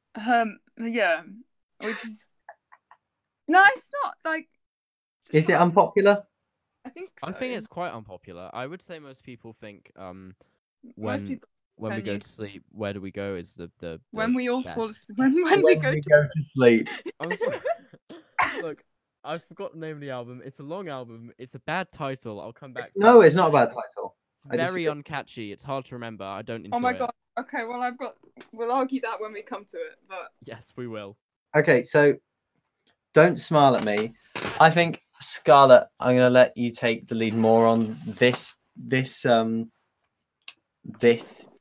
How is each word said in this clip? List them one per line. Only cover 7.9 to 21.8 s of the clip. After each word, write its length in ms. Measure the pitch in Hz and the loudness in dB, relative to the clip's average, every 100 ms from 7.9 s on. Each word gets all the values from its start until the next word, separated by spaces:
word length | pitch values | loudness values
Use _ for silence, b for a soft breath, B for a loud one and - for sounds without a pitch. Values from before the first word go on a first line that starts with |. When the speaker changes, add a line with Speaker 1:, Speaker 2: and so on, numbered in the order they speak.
Speaker 3:
unpopular. 580 | 113 107 92 - 85 92 | -10 -16 -20 -18 -18 -14
I 120 | 117 131 | -12 -12
would 160 | 175 | -14
say 180 | - 160 | -18 -20
most 240 | 143 131 | -20 -20
people 300 | - 120 113 | -20 -20 -20
think, 380 | 110 107 101 _ - | -20 -20 -20 _ -20
um, 400 | 95 95 95 - _ _ _ _ | -18 -18 -20 -20 _ _ _ _
Speaker 1:
Most 120 | 240 - | -20 -12
Speaker 3:
when, 300 | 107 104 101 | -10 -8 -10
Speaker 1:
people 220 | 254 _ _ _ _ | -14 _ _ _ _
Speaker 3:
when 160 | 110 | -12
we 40 | 101 | -10
Speaker 1:
can 80 | 101 | -8
Speaker 3:
go 80 | |
Speaker 1:
use 100 | 101 | -10
Speaker 3:
to 60 | - | -12
sleep, 340 | - 104 95 _ | -16 -16 -16 _
where 220 | 104 101 | -12 -10
do 60 | 98 | -10
we 100 | 98 | -12
go 240 | 101 98 92 | -10 -10 -10
is 180 | 87 | -12
the, 140 | - 85 _ | -18 -20 _
the, 80 | 85 | -14
the 140 | 82 _ | -14 _
Speaker 1:
When 220 | 214 226 | -8 -4
we 160 | 254 247 | -4 -4
all 140 | 254 | -6
fall 240 | 254 - 220 | -6 -8 -10
Speaker 3:
best. 160 | 220 | -12
Speaker 1:
asleep. 140 | - 208 | -12 -2
<laughs> 0 | |
When, 160 | 262 320 | 0 2
when 80 | |
Speaker 2:
When 200 | 330 392 | 2 4
Speaker 1:
we 120 | - - | 4 2
go 160 | 156 | 0
Speaker 2:
we 100 | 151 | -4
Speaker 1:
to 80 | 151 | 4
Speaker 2:
go 140 | 151 | 4
to 180 | 143 156 | 4 -4
sleep. 460 | - 135 123 110 - - 370 - | -6 4 6 6 2 -8 -14 -10
Speaker 3:
I'm 120 | - | -8
so-, 280 | - 480 571 587 679 _ - _ | -6 -6 -6 -8 -10 _ -20 _
Speaker 1:
<laughs> 540 | 320 _ - - 269 | -20 _ -6 -6 -6
Speaker 3:
look, 220 | 165 147 _ _ _ _ | -10 -12 _ _ _ _
I 140 | 143 165 | -12 -12
forgot 360 | - 170 196 | -12 -14 -14
the 60 | 160 | -12
name 160 | 156 151 | -14 -12
of 60 | |
the 80 | 143 | -10
album. 300 | 127 120 123 | -10 -12 -16
It's 160 | - - | -18 -18
a 40 | |
long 260 | 143 185 180 | -14 -12 -12
album. 420 | 131 117 117 117 - | -14 -14 -18 -20 -20
It's 180 | 127 131 | -20 -16
a 40 | |
bad 320 | - 175 | -10 -8